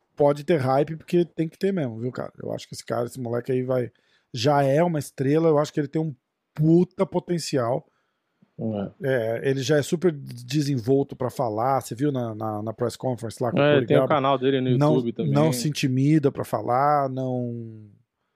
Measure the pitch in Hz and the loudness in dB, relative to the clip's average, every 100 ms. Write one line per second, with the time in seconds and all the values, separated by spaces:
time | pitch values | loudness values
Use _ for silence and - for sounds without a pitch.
0 | _ - 143 147 143 165 127 135 156 160 | _ 2 2 2 0 0 2 2 0 -4
1 | - 175 170 - 160 - 190 190 131 110 | -2 0 0 -2 -6 -4 -2 -2 -4 -4
2 | 123 - 50 - - - - - - 117 | -6 -6 -10 -10 -8 -8 -10 -14 -6 -4
3 | 120 131 117 120 127 127 127 127 117 _ | -4 -6 -6 -4 -2 -2 0 -2 -2 _
4 | _ _ _ 120 135 143 139 143 175 156 | _ _ _ -2 2 4 4 4 2 0
5 | - - 131 156 165 147 151 - 143 160 | -6 -4 2 4 4 4 2 -2 -4 -2
6 | 160 131 _ _ _ - 156 170 180 - | -4 -6 _ _ _ 0 6 6 4 0
7 | 190 175 - 175 - 139 117 143 - _ | -2 -2 -4 -4 -2 -2 0 -2 -6 _
8 | _ _ _ _ _ - 113 104 98 - | _ _ _ _ _ -8 -6 -4 -6 -6
9 | 143 131 113 117 135 135 123 151 - 170 | -2 0 0 -2 -2 -2 0 0 0 0
10 | 175 147 135 123 120 151 143 135 113 139 | 0 -2 -10 -14 -6 -2 0 -2 2 2
11 | 139 - 123 - 120 107 127 135 - 113 | 0 -4 -6 -4 -4 -2 0 0 -2 -4
12 | 147 131 117 107 110 107 110 110 117 - | -2 -2 -6 -6 -6 -6 -6 -4 -4 -4
13 | 131 120 113 - 123 139 143 147 117 131 | -6 -6 -8 -4 -2 2 4 4 4 2
14 | 131 151 135 131 131 135 127 127 147 151 | 4 2 2 2 2 0 2 2 4 2
15 | 120 - 151 143 156 127 160 143 139 127 | 0 -4 0 2 2 2 -2 -2 0 2
16 | 139 156 135 - - 113 113 123 143 147 | 4 4 2 -2 -4 -4 0 2 2 2
17 | 135 131 131 127 120 120 113 110 107 107 | 0 -4 -4 -4 -4 -8 -12 -16 -20 -20
18 | _ _ _ | _ _ _